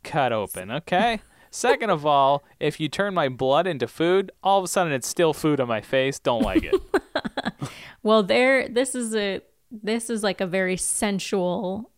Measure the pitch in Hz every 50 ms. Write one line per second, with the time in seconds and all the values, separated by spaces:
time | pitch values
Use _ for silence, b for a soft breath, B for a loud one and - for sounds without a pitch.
0 | _ - - 156 139 123 117 110 101 92 - 98 92 98 120 151 - - 185 180
1 | 214 240 226 208 - b b b b b - - - 247 277 - 233 214 180 151
2 | 143 151 147 139 135 135 143 147 b b b b - 151 - - 156 147 - -
3 | 196 208 190 175 151 135 127 117 131 131 139 156 180 190 165 127 120 113 - -
4 | 160 170 180 196 190 185 _ _ - 190 196 196 185 175 - - 180 165 143 127
5 | - - - - 175 160 147 - - 156 147 135 127 120 113 107 101 - - 131
6 | 131 135 135 - _ 139 123 113 107 101 95 - - 76 - 370 - - - 339
7 | - - _ 285 - - - - - - - B 147 B B B B B B B
8 | - 214 220 220 202 180 220 240 254 262 269 262 - - 226 233 269 262 - 254
9 | 240 220 220 214 202 196 190 - _ _ _ _ _ _ 247 208 220 202 220 233
10 | 226 - 233 214 214 202 185 - 196 180 165 190 185 185 185 170 - - - -
11 | 226 208 202 185 - - - 196 175 180 175 - 214 180 190 208 233 _ _